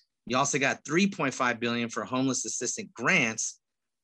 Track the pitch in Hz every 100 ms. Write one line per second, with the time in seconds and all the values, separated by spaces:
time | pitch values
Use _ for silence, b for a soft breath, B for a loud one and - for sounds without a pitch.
0 | B _ - 127 139 147 135 113 - 160
1 | 202 196 139 - 123 113 117 120 117 120
2 | 101 127 135 120 110 - 120 117 101 -
3 | 135 180 117 110 - - _ _ _ _